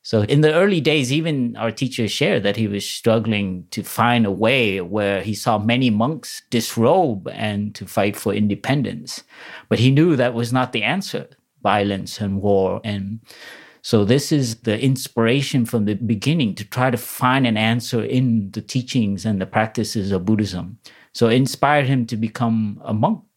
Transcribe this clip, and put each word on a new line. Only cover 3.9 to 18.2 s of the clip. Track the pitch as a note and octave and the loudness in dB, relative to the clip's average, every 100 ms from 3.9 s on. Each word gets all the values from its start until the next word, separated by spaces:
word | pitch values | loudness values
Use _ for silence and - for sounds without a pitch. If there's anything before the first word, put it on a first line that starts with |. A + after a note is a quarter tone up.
| - A#2 A#2+ G#2+ | 0 2 4 2
a | |
way | F#2+ A2 C3+ A2 F#2+ | 2 2 2 2 -2
where | F2 G#2 G2+ G2 | -4 -2 0 -2
he | F#2 G2+ | -4 -4
saw | - G#2+ | 0 0
many | G#2 B2 C3 | 2 2 2
monks | G#2 B2 D#3 - - _ | 2 0 -2 -10 -16 _
disrobe | A#2+ - - A2+ F#3 D#3+ G2+ E2+ | -2 -2 2 4 4 2 -2 -8
and | - A2 G2+ G#2 G2+ | -6 -4 -4 -6 -8
to | F#2+ | -6
fight | - - - | 0 0 -2
for | A2 | -4
independence. | G2+ G#2+ G2 - C#3+ G#2+ F#2 - - _ - - - - | 0 0 0 -2 -2 -2 -6 -12 -16 _ -20 -20 -20 -4
But | G2 | 2
he | B2+ | 4
knew | C#3 F3 C#3 | 6 4 4
that | B2 | 2
was | A#2 A#2 | 0 -2
not | B2+ B2 | 0 0
the | A2+ | -2
answer, | G#2+ F3+ G3 G2+ - _ _ _ | -2 -2 -4 -8 -10 _ _ _
violence | G2 G#2 G2+ G2 G2 - | 0 2 0 -2 -6 -6
and | G#2 G2 | -4 0
war. | G2+ G2 F#2 F#2 G#2+ | 2 2 2 -2 -6
And | G2+ G2 A2+ _ - - - - _ | -6 -6 -10 _ -20 -20 -20 -20 _
so | - A2 G2+ | 0 2 4
this | C3+ - | 2 2
is | D3+ B2 A2+ | 0 0 -4
the | - G#2+ | -4 0
inspiration | C3+ B2+ - - A2+ C3+ C3+ C3+ A2+ | 0 0 -4 0 2 2 0 0 0
from | A#2 | 0
the | G2+ G2+ | 0 -2
beginning | A2+ G#2+ C3+ E3 A2+ F2+ | -2 -2 0 0 0 -4
to | |
try | G#2 B2+ B2+ | -8 -2 0
to | B2 | 0
find | - - B2+ C3+ B2 | -6 -2 2 2 2
an | G#2+ | 2
answer | A2 A#2+ - A#2 | 2 0 0 -4
in | G#2+ B2+ | 0 0